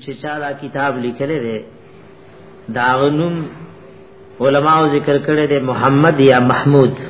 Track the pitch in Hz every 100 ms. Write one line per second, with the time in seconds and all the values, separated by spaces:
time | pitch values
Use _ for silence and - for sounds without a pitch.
0 | 143 131 151 151 143 139 139 139 139 127
1 | 120 120 139 156 117 110 - - - -
2 | - - - - - - - 117 127 131
3 | 143 151 170 170 143 - - - - -
4 | - - - - 131 143 156 160 156 143
5 | 147 143 143 151 147 143 127 113 131 139
6 | 165 147 135 127 123 127 143 143 127 -